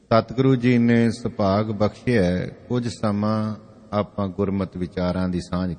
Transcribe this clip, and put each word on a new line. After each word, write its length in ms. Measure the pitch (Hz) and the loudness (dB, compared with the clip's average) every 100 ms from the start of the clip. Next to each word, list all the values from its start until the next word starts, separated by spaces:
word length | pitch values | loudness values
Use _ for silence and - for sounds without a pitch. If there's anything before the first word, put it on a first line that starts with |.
ਸਤਿਗੁਰੂ 520 | _ 113 - 113 135 131 | _ 2 2 0 2 2
ਜੀ 220 | 123 123 | 4 4
ਨੇ 320 | 117 117 117 | 4 4 2
ਸੁਭਾਗ 560 | - 110 - 101 98 110 | 0 -6 -2 2 2 0
ਬਖਸ਼ਿਆ 580 | 101 104 - - 120 | 0 -2 -2 0 2
ਹੈ, 320 | 90 90 90 - - | 2 0 -4 -10 -6
ਕੁਝ 200 | 123 120 | -4 -4
ਸਮਾਂ 680 | - 110 104 107 110 107 107 - - - | -4 -2 -2 -2 -2 -4 -8 -14 -20 -6
ਆਪਾਂ 360 | 104 101 - 98 | -4 -2 -4 -6
ਗੁਰਮਤਿ 500 | 87 98 98 92 90 | -2 -2 -2 -4 -6
ਵਿਚਾਰਾਂ 500 | 90 - 90 87 92 | -6 -2 -2 0 -2
ਦੀ 120 | 87 | -4
ਸਾਂਝ 340 | - 90 92 | -4 -4 -4